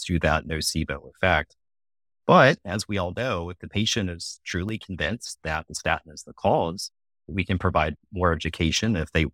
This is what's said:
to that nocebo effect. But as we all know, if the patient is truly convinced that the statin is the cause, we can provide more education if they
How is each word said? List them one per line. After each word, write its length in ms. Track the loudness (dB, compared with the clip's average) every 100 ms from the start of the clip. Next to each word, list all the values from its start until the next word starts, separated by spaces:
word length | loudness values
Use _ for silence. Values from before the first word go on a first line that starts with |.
to 140 | -4 0
that 260 | 2 2 0
nocebo 640 | -4 -2 -2 -2 -6 -12
effect. 420 | -2 2 2 0 _ _ _ _ _ _ _ 4
But 320 | 8 8 4
as 220 | -2 -6 -2
we 120 | -2
all 140 | -2 -2
know, 340 | -2 -2 -4
if 80 | -10
the 100 | -6
patient 400 | -2 0 0 -2
is 320 | -4 -10 -12
truly 340 | -6 -4 -4 -6
convinced 600 | -8 -4 -4 -4 -8 -10
that 240 | -4 -4 -6
the 80 |
statin 380 | -6 -2 -2 -4
is 100 | -18
the 120 | -18
cause, 580 | -4 2 2 0 -4 -10 -14 _ _ -6
we 180 | -4
can 140 | 0 0
provide 380 | 2 2 2 -2 _
more 200 | 0 0
education 600 | 0 -2 -2 0 0 0
if 160 | 0 0
they 160 | 0 0